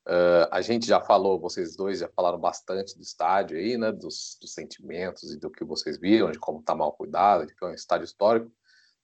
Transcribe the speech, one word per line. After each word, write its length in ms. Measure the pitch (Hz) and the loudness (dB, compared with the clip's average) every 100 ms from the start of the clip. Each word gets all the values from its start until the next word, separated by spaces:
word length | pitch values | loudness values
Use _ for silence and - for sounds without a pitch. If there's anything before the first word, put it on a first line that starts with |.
| - | 0
Ah, 440 | 87 87 87 82 | 4 6 6 4
a 100 | 92 | 0
gente 240 | 92 117 113 | -2 -2 2
já 160 | 92 | 2
falou, 380 | - 98 98 92 | 6 4 4 0
vocês 360 | 85 98 82 80 | -4 -6 -8 -6
dois 240 | 95 90 | -6 -4
já 100 | 82 | -6
falaram 300 | - 87 87 | -2 -2 0
bastante 560 | 85 - - 95 98 - | -4 -4 -8 -6 -8 -12
do 60 | |
estádio 560 | - - 82 98 82 80 | -14 -4 0 0 0 -4
aí, 200 | 107 120 | -4 -2
né? 140 | 110 | -2
Dos, 460 | 98 80 - - - | -4 -10 -12 -14 -16
dos 140 | - | -18
sentimentos 800 | - 78 - - 82 92 - 78 | -14 -14 -16 -12 -8 -8 -10 -14
e 60 | 76 | -12
do 100 | 78 | -12
que 140 | - | -10
vocês 340 | 76 78 78 71 | -10 -8 -8 -4
viram, 320 | 90 113 87 | 4 4 4
de 80 | 76 | -2
como 220 | - 78 | -8 -6
tá 140 | 80 80 | -4 -2
mal 180 | 78 | -2
cuidado, 520 | - 73 82 101 90 78 | -4 -6 2 4 4 0
de 100 | - | -8
que 80 | |
é 40 | 90 | -10
um 60 | |
estádio 320 | 78 - 85 82 | -8 -2 -2 -4
histórico. 460 | - 107 117 117 _ _ _ _ _ | 0 2 2 0 _ _ _ _ _